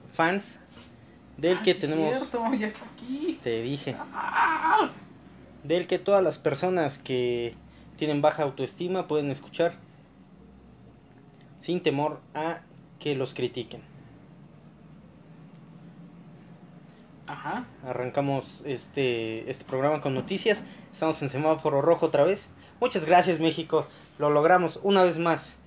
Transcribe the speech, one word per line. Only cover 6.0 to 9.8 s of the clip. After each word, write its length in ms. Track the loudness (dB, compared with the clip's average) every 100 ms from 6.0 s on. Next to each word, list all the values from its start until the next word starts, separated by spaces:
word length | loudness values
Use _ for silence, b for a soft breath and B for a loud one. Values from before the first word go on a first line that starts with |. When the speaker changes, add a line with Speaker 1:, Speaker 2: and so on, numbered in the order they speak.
Speaker 1:
todas 240 | 2 4
las 140 | 4 0
personas 600 | -2 0 0 0 0 -2
que 560 | -4 -2 0 0 -4 -8 -20 B B -6
tienen 240 | -2 2
baja 220 | 2 2
autoestima 640 | -2 -2 -6 -4 -4 -4 -2
pueden 240 | -2 -2
escuchar 440 | -6 -8 0 0 0